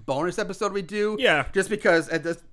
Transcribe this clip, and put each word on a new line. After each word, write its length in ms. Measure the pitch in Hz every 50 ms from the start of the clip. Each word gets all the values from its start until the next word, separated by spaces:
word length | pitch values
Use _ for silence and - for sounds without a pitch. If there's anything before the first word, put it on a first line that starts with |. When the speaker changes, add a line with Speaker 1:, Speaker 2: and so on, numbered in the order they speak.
| -
Speaker 1:
bonus 340 | - 131 139 165 180 170 226
episode 320 | 202 175 185 - 214 196 196
we 80 | 202
do. 340 | 185 147 208 208 208 214 214 214
Speaker 2:
Yeah. 260 | 254 202 160 143 123 - -
Speaker 1:
Just 160 | 190 190 214
because 400 | 214 208 - 202 170 165 151 -
at 140 | 165 160 147
this, 160 | 170 170 - - -